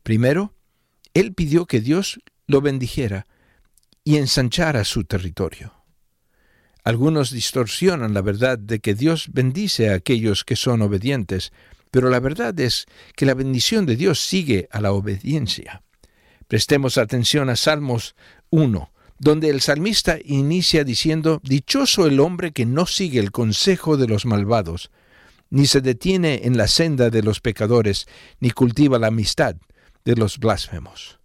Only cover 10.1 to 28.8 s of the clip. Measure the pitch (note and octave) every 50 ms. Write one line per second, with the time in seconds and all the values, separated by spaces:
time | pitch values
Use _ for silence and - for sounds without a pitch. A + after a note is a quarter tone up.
10.1 | B2+ A2+ A2 G#2+ G2 - - - A#2 - - C3 A#2+ A2+ G#2+ G2+ G2+ F#2+ G2+ C3+
11.1 | C#3 B2+ G2 - F#2+ F#2 - - _ _ _ _ - _ _ _ - B2+ B2 B2+
12.1 | B2+ B2 B2+ C3+ D#3 G#3 A#3+ A#3 G3 D#3+ C3 A#2+ - - - _ _ - - -
13.1 | _ - C#3+ C3+ B2+ B2+ C3+ C3+ C3 B2 - - A3+ A3 F#3+ C#3+ A2 A#2+ E3+ G3
14.1 | D3 - - - - F#3+ E3+ C#3+ A2 F#2 F2 _ - A2 G#2 G2 G2+ G2 G2 G2+
15.1 | G2 F#2+ - - D3+ D#3 B2 G2+ - - - - - - _ _ _ _ _ _
16.1 | _ _ _ _ _ _ - _ - G#2+ - - D3 C#3 C#3 B2+ - C3+ A2+ G#2+
17.1 | C3 B2 A#2+ - - D3+ C#3 C3 A#2+ - - D#3 D#3 D3+ D3 C3+ A#2+ A2+ - -
18.1 | _ _ _ - _ _ _ _ - D#3+ D#3 B2+ G#2+ E2+ D2 _ _ _ _ -
19.1 | _ _ C3 D3+ D3+ D#3 D#3 D3+ C#3+ C3 - - C#3+ D3 F3 A3 G#3 - - -
20.1 | F#3 D3+ - C#3 C#3+ C#3 C#3 C#3+ E3+ F#3 E3+ - - D#3 D3 C3+ A2+ - - D#3+
21.1 | D#3 D#3+ D3+ D#3+ D#3+ C#3+ - C3+ C3+ C#3+ - - - C4+ C#4 B3 - G#3 F3 D3+
22.1 | C#3 C3+ C#3+ F3 F3+ E3 F3+ E3 D3+ - A#2 A#2 B2+ D3+ F3+ - - - G3 E3
23.1 | C3 A#2+ G2+ G2 - - A#2 A2 G2+ - - G3 F#3 E3+ - D#3+ D3+ C#3 C3 A2
24.1 | G#2+ G2+ - A#2+ G#2+ G#2 G2+ G2+ A#2 A2+ F#2+ E2 E2+ F2+ - - _ _ _ _
25.1 | _ _ _ _ _ _ _ _ - C3+ C#3+ C3 - C#3 C3 C3 B2 A#2+ - F#3
26.1 | F#3+ F#3 F3 D#3 C#3 A2 - B2 B2+ A#2 G#2 G#2 - - E3 E3 D3 B2+ B2 A#2
27.1 | A2 A2+ G#2 A2 G#2 - - B2 G2+ - A2 G#2 A#2+ A#2+ G#2+ G#2 G2 - - -
28.1 | - - - - _ - C3 B2 - - C3 A#2+ A2 C3+